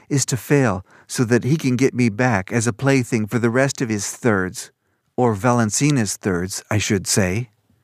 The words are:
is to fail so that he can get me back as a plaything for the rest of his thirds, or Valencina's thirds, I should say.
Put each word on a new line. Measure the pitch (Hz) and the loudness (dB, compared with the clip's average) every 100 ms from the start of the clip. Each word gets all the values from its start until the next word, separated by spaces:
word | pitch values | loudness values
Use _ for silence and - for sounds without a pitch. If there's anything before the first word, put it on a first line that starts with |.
| - | -4
is | 143 - | -2 -2
to | 127 | -4
fail | - 143 131 95 - - - | 2 2 2 -2 -8 -20 -10
so | - 117 | -2 2
that | 120 | 2
he | 123 160 | 2 0
can | 135 123 | 0 2
get | 135 | 0
me | 117 120 | 2 0
back | 104 127 107 92 | 2 0 0 -2
as | 117 113 | -2 -2
a | |
plaything | 104 135 139 123 117 107 | -2 2 2 2 -2 -2
for | 120 | 0
the | 117 | 0
rest | 117 135 - | 2 0 -2
of | 123 | -4
his | 107 98 | -4 -4
thirds, | - 127 101 92 90 - _ _ _ _ - | -4 0 2 0 -6 -16 _ _ _ _ 0
or | 123 104 | 0 2
Valencina's | 120 120 110 - 147 143 104 - | 2 2 2 0 0 0 -2 -4
thirds, | 107 87 92 - - | -2 -2 -4 -8 -4
I | 107 | -4
should | - 101 87 | 0 -2 0
say. | - 92 95 123 _ _ _ | 0 0 0 -6 _ _ _